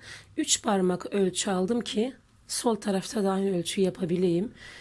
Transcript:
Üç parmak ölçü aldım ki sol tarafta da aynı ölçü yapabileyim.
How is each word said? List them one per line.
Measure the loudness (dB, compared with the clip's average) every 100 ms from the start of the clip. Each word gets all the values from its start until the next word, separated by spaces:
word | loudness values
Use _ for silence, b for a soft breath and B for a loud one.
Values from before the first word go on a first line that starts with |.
| B B B -6
Üç | 0 0
parmak | 2 2 2 0 -2
ölçü | 0 0 0 -2
aldım | 0 0 0
ki | -2 0 -2 -4 _ _ -10
sol | -2 0
tarafta | 0 0 -2 -2 0
da | 0
aynı | 2 2 0
ölçü | -2 0
yapabileyim. | 0 0 -2 2 2 2 0 B B B